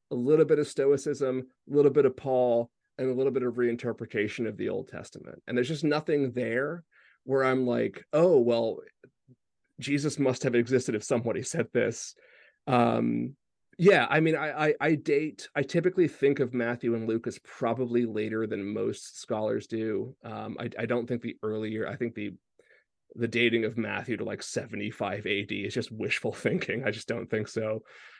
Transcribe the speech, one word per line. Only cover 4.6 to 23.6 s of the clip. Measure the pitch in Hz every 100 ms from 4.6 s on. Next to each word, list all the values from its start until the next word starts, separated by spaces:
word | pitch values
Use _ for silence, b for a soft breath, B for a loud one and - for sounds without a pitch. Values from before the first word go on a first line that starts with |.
| 104
Old | 98 -
Testament. | - - - - - -
And | 120
there's | 123
just | 151
nothing | 151 147 151 147 135
there | 117 113 120 143 170 - b b b
where | - 135
I'm | 131 131 123
like, | 120 - - -
"Oh, | 151 180 143
well, | 117 117 113 - - _ _ _ _ - _ _ _ -
Jesus | 139 143 147 -
must | 131 123
have | 135
existed | 120 117 127 127
if | 110
somebody | - 117 113 -
said | - 165 113
this." | 123 110 - - - b b b b -
Um, | 123 117 117 117 117 120 - _ _ _ -
yeah, | 175 170 -
I | 156
mean, | 160 156
I, | 151 139 151
I, | 147
I | 151 156
date, | - 147 156 - -
I | 147
typically | 139 170 175 180 160
think | - 139 143
of | 120
Matthew | 123 117 120 123
and | 117 113
Luke | 113 120
as | -
probably | - - 117 117 120 120
later | 117 107 107 110 113
than | 104 98
most | 104 107 107 - -
scholars | - 110 107 113 -
do. | 113 110 104 113 -
Um, | 113 107 107 -
I, | 120 -
I |
don't | 113 120 117
think | 120
the | 117 -
earlier, | 107 110 110 110 101
I | -
think | 120
the, | 107 104 92 _ _ b b b _ _
the | - 117
dating | 117 120 113